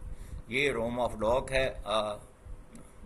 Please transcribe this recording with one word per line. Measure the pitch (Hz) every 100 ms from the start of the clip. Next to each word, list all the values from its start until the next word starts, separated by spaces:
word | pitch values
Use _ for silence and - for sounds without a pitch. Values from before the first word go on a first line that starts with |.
| - - - - -
ये | 123 143
Dome | 117 117 120
of | 117 107
Rock | 107 127 135
है, | 135 127 - 101
अ, | 107 107 104 - - - - - - - -